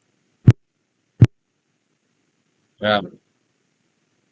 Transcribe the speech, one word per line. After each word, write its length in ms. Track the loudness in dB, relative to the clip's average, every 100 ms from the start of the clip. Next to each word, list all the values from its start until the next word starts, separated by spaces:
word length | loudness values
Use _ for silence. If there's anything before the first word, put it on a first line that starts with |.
| _ _ _ _ 0 0 _ _ _ _ _ -2 -2 -2 _ _ _ _ _ _ _ _ _ _ _ _ _ -10
ర్యామ్ 220 | -6 -6 -6 -18 _ _ _ _ _ _ _ _ _ _ _